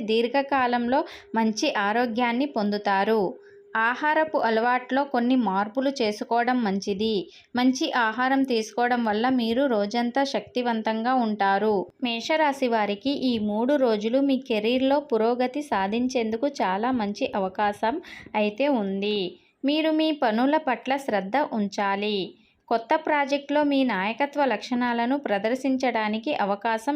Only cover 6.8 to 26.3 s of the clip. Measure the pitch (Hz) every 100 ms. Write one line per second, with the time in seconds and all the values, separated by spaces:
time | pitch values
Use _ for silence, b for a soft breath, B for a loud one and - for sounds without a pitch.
6.8 | 208 196 220 208 - B B 240 254 254
7.8 | 320 247 226 220 262 269 269 226 220 -
8.8 | 240 247 226 208 254 254 226 226 285 220
9.8 | 208 240 240 269 277 220 - 247 240 226
10.8 | 220 220 233 262 220 208 196 196 220 208
11.8 | - _ 247 233 226 311 302 277 254 226
12.8 | 208 202 269 285 254 233 208 208 247 294
13.8 | 254 214 220 262 277 262 - 220 214 254
14.8 | 269 285 285 220 220 247 254 277 294 208
15.8 | 196 226 254 254 220 226 285 285 202 190
16.8 | 240 254 202 208 254 214 185 185 208 208
17.8 | 220 311 B B B 214 214 208 277 262
18.8 | 196 196 208 208 185 B B _ 269 302
19.8 | 320 311 311 302 247 214 269 311 311 226
20.8 | 254 269 277 208 190 247 302 226 202 -
21.8 | 202 196 208 208 175 b b b _ 233
22.8 | - 311 330 294 269 277 277 285 294 277
23.8 | 262 196 196 233 285 285 277 214 - 247
24.8 | 247 233 233 285 285 202 214 262 269 262
25.8 | 254 226 214 220 302